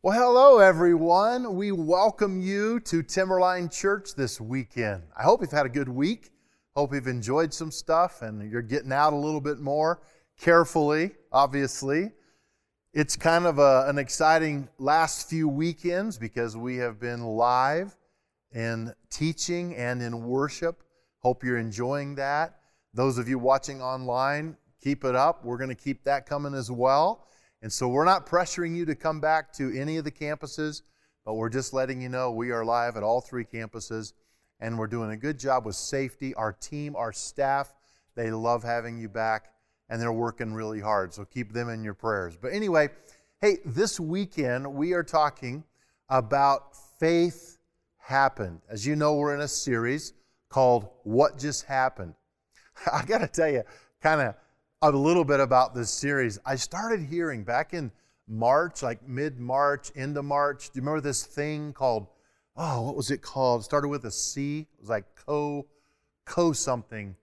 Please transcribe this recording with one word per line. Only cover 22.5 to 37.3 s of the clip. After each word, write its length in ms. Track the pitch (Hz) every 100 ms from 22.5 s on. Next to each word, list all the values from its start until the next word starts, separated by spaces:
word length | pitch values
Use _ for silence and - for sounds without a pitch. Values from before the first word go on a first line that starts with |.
| _ _ _ _
Those 240 | 117 135 123
of 100 | 120
you 120 | 131
watching 420 | 127 135 135 135
online, 720 | 127 131 127 123 135 147 160 156 _ _
keep 220 | 135 139
it 140 | 131 127
up. 280 | 147 165
We're 140 | 120 123
gonna 160 | 131
keep 300 | 127 139 127
that 220 | - 139 -
coming 280 | 143 143
as 160 | 139 113
well. 560 | 120 131 139 175 233 _ _ _ _
And 100 | 110
so 160 | - 127
we're 160 | 131
not 220 | 170 190 -
pressuring 500 | 175 185 - 170 170
you 80 |
to 100 | 165
come 260 | 147 160 156
back 320 | 151 156 151
to 220 | - 135 127
any 200 | 143 160
of 80 |
the 60 | 151
campuses, 720 | - 147 151 147 - 151 147 _ _ _ _
but 100 | -
we're 140 | 110 113
just 240 | 127 127
letting 280 | 131 131 127
you 80 | 127
know 220 | 127 127
we 200 | 113 120
are 140 | 117
live 320 | 113 120 120 110
at 60 |
all 180 | 104 120
three 240 | - 123
campuses, 680 | 113 113 113 113 - 110 107 _ _ _ _ _
and 180 | 113 113
we're 80 | 110
doing 240 | 117 110
a 60 | 110
good 220 | 143 139
job 260 | 135 131
with 100 | 110
safety. 600 | 98 - 139 131 - 131
Our 180 | 120 110
team, 420 | 101 - 147 147
our 180 | 143 113
staff, 600 | 101 -